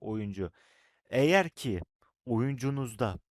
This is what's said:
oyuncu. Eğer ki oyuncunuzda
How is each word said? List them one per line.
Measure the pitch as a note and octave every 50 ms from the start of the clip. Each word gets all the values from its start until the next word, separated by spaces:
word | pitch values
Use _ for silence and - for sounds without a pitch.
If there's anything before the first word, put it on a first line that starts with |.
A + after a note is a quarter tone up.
oyuncu. | - G#2+ A2 A2 G#2 G#2 F#2+ G2 F#2 E2 - _ _ _ _ _ _ _ _ _ _ _
Eğer | - B2+ C#3 D#3 F#3 G3 F3+ E3
ki | - - - C3 G2 F2 E2 - _ _ _ _ _ _ _
oyuncunuzda | B2+ A#2 A2+ B2 C#3 C#3 A#2+ B2 C#3 C#3+ C#3 C3+ A#2+ A2+ G#2 B2 G#2 F2+ E2+ - _